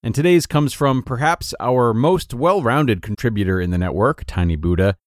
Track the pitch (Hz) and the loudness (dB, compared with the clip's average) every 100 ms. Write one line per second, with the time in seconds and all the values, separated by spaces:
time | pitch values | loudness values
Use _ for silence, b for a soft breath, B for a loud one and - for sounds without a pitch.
0 | 120 123 165 175 - 151 147 - 139 131 | -4 0 4 4 4 0 -2 0 0 0
1 | 120 123 151 170 - - 123 127 120 113 | -4 -2 -2 -2 -6 -6 0 2 2 2
2 | 143 180 - 120 156 196 123 135 143 98 | 2 0 -4 -2 0 2 2 2 2 0
3 | - 104 120 104 95 92 90 90 90 76 | -4 -4 -4 -2 0 0 0 -2 -2 0
4 | 117 160 - - 87 78 87 85 95 95 | 0 0 -6 -2 0 0 0 2 0 0